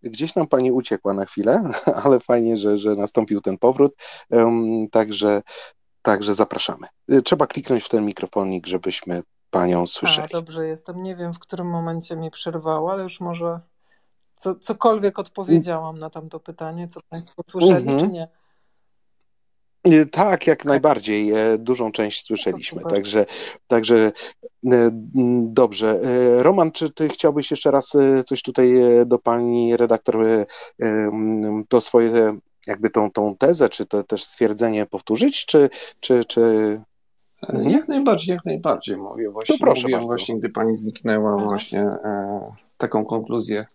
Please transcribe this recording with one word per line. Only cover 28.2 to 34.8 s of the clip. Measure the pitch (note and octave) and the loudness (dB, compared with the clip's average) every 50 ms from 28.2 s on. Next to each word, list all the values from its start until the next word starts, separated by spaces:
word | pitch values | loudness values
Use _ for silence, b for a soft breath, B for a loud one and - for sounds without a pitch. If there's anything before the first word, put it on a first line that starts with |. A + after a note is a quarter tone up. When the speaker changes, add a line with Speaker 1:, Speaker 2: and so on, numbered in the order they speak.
| B2+ | 0
Speaker 1:
coś | - C3+ B2 | -2 -6 -6
tutaj, | - - B2 - B2+ B2 B2+ B2+ B2 B2 A#2+ A#2+ | -6 -4 2 4 4 6 6 6 6 6 6 6
e, | A#2+ | 6
do | A#2+ A#2+ A#2+ | 4 2 2
pani | _ A#2+ A#2 A#2+ A#2+ A#2+ A#2+ A#2+ A#2 A#2 A#2 | _ 0 0 0 0 0 0 0 2 2 2
redaktor, | A#2 A#2+ A2+ A2+ A2 _ - A2+ A2+ A2 | 2 2 2 2 0 _ -2 0 2 2
e, | A2 A2+ A2 G#2 B B B B B B - | 4 2 2 0 B B B B B B -4
em, | A#2 A2+ G#2+ A2 G#2+ G#2 G#2+ A2 A2 A2 A2 G#2+ G#2+ G#2+ G#2+ G#2+ G#2+ _ | -4 -2 -2 0 -2 -2 -2 -2 -2 -2 -2 -2 -2 -2 -4 -6 -2 _
to | C3 A#2+ | 0 0
swoje, | G#2+ - - A#2+ A#2 A2+ A2+ A#2 A2 G#2+ G#2+ G2 _ _ _ _ - | 2 4 2 4 4 4 4 4 2 2 0 -4 _ _ _ _ -8
jakby | - - G2+ G#2+ G#2+ | -8 -6 -2 -2 0
tą, | - A2 G#2+ G2+ | 0 0 0 0
tą | _ A2 G#2+ G#2 G2 | _ -2 -2 -2 0
tezę, | _ C3 D3 F3 D#3+ C#3 G#2+ | _ 2 2 4 4 2 0
czy | - - G2+ | 0 -4 -8
to | _ - G#2 G2+ | _ -4 -4 -2
też | - G#2+ G2 - | -4 -6 -6 -6
stwierdzenie | - - - A#2 G#2+ G#2+ G#2+ A#2 A2+ A2 G#2+ | -14 -2 0 0 0 0 0 -2 0 0 -2